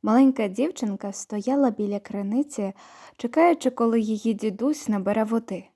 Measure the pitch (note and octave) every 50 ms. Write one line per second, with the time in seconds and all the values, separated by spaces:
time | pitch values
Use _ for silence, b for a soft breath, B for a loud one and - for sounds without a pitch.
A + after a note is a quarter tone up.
0 | - G#3+ A3 B3 C4+ C4+ C4 B3+ A3 G3+ F#3 A3 C4 E4+ F#4 - B3+ G#3 G3 F#3+
1 | - G3+ G3 - - _ G#3+ G#3 G3+ B3 C4+ C#4+ C#4 B3 G#3+ - G#3 G3+ G3+ G3+
2 | G3+ - - G3+ G3+ G3 G#3+ B3+ D4 - - - G3+ G3 F#3+ B B B B B
3 | B B B - - A#3+ A#3+ D#4 E4 F4 E4 E4 - C4 B3+ - A#3+ A#3 A3+ A#3
4 | A3 G#3+ A3 G#3 - A3+ A3 G3+ G#3+ A3 F#3 G3+ A3+ C#4 D4+ D4 - - G#3+ G3+
5 | F#3 G3+ G#3 A3 G#3+ G#3+ A3+ A3+ A3+ - G3 F3 F#3 _ _